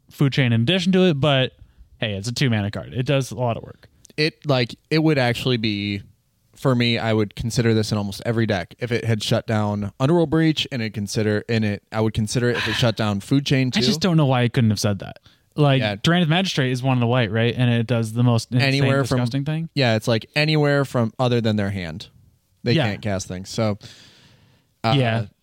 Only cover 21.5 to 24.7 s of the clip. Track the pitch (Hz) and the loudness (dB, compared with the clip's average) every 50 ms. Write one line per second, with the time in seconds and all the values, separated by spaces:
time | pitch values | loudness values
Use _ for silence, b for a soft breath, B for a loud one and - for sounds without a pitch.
21.5 | 104 104 101 101 104 98 87 80 78 107 - - _ - _ _ _ _ _ _ | 0 0 -2 -2 -4 -6 -8 -8 -10 -12 -14 -18 _ -20 _ _ _ _ _ _
22.5 | _ _ - 120 131 165 131 104 98 - - 107 98 92 - - 92 90 98 - | _ _ -2 0 0 0 0 -2 -4 -4 -6 -4 -4 -4 -6 -8 -10 -12 -12 -8
23.5 | - 117 113 107 101 - B B B B B B B B B B B B B B | -4 -2 -2 -2 -2 -6 B B B B B B B B B B B B B B
24.5 | B B B B | B B B B